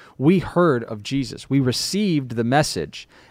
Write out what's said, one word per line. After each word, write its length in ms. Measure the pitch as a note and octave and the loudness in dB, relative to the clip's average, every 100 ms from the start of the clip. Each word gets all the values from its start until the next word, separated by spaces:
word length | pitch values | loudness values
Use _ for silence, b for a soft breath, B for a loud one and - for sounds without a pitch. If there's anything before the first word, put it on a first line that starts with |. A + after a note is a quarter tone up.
| b b | b b
we 220 | C#3 F#3+ | 2 4
heard 460 | - - F3 B2 | 2 2 2 2
of 180 | A#2 G#2+ | -2 -10
Jesus. 480 | G#2 C#3 A#2+ - - | -6 -4 -4 -8 -2
We 100 | C3+ | 2
received 720 | C3 A#2 - G3 G#3 D3+ B2+ | 2 0 -2 -2 0 0 -2
the 140 | A#2 | -2
message, 640 | A#2 C#3 D3 F#2+ D#2 - - b b | 2 2 2 -2 -6 -10 -18 b b